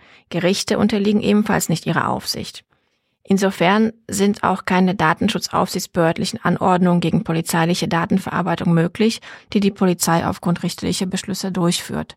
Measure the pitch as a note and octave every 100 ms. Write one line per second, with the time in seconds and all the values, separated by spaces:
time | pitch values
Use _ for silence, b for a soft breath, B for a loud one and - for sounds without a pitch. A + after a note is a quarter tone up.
0 | b b b F3 F#3 G3+ - G#3+ G#3 G#3
1 | G3+ G#3 - G#3 G#3+ E3 - E3 - D3+
2 | - B2+ - - - - - _ _ _
3 | _ _ - F#3+ G3 F#3+ F3 G#3 A3 -
4 | - G3 G3+ G3+ F3 F#3 - F#3 F#3 G3+
5 | D#3+ E3+ G#3 F3 - - F#3 F#3 - F#3
6 | E3 E3+ F3+ - E3+ F3 F#3 F3+ F3+ F3
7 | E3+ E3+ - E3 - E3+ E3 F3+ D#3 E3
8 | E3 F#3+ - - F3 E3+ - E3 E3 -
9 | A3 - B B B G#3+ G3 G3 F#3 F3
10 | - E3 - F3 F#3 F3 F3 - - F#3+
11 | F#3 F#3 - F#3+ F#3+ F3+ E3+ F3+ - A3+
12 | -